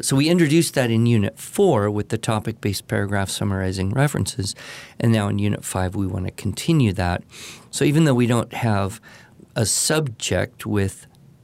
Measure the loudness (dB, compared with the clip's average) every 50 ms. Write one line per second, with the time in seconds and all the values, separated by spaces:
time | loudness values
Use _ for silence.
0 | -4 0 2 2 2 4 4 4 4 4 4 2 2 2 0 0 0 2 2 4
1 | 4 4 4 4 2 0 -4 -8 -16 -6 0 2 4 4 4 4 2 2 0 -2
2 | -4 -4 -4 -4 -2 -2 -2 -2 -2 -4 -8 -4 -4 -4 -4 -4 -4 -4 -2 -2
3 | -2 0 -2 -2 -2 -2 -4 -4 -2 -2 -2 -2 -2 -2 -2 -2 -2 -2 0 0
4 | 0 0 0 -2 -4 -4 -4 -6 -6 -6 -8 -10 -14 -18 -18 -18 -18 -16 -6 0
5 | 2 2 2 2 2 0 -2 -2 -2 -2 -2 -4 -6 -6 -4 -2 -2 -2 -2 -4
6 | -4 -4 -4 -4 -6 -6 -8 -6 -6 -6 -6 -4 -2 2 2 4 4 2 2 0
7 | 0 0 -2 -4 -6 -12 -20 -20 -18 -18 -20 -20 -18 -10 -4 0 0 2 4 4
8 | 4 4 4 4 2 2 2 0 0 -4 -6 -2 0 0 0 0 0 -2 -6 -10
9 | -20 -20 -20 -20 -20 -20 -20 -20 -18 _ -2 -2 0 0 0 -2 0 0 0 0
10 | 0 -2 -6 -6 -4 -2 0 0 -2 -4 _ -10 -6 -2 -2 0 0 -2 -4 -10
11 | -20 -20 _ -20 -20 -20 -20 _